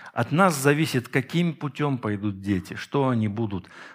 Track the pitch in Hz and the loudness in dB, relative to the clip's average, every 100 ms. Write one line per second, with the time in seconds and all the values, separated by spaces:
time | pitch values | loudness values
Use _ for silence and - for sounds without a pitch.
0 | - - 113 143 190 147 139 147 160 131 | -10 -4 0 4 4 4 4 4 2 0
1 | - 139 - 165 175 156 147 - 147 131 | 0 -2 0 0 0 0 -6 -2 -2 -2
2 | 107 104 104 95 98 95 87 - - 147 | -2 -2 -4 -4 0 0 -2 -10 -4 0
3 | 131 120 107 101 113 98 - - - | 2 2 0 0 -4 -4 -10 -16 -20